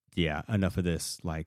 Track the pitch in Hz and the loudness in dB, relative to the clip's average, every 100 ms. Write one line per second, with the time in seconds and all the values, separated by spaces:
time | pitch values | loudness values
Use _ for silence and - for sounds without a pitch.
0 | _ 92 80 73 - 107 92 95 87 82 | _ 0 0 0 0 2 2 2 0 0
1 | - - 85 80 | -4 -6 -6 -6